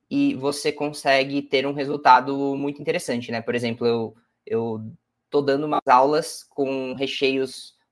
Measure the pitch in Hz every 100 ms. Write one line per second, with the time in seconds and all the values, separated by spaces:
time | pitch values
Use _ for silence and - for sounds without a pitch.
0 | - 143 143 131 135 143 151 147 147 147
1 | - 135 139 139 143 135 135 143 139 147
2 | 143 127 135 139 139 139 143 143 151 170
3 | - 120 120 113 113 120 117 113 120 117
4 | 110 - _ _ - 113 117 110 110 -
5 | _ _ _ 147 139 139 151 143 - 127
6 | 135 151 160 - - - 135 135 131 127
7 | 135 - 135 135 131 - - _ _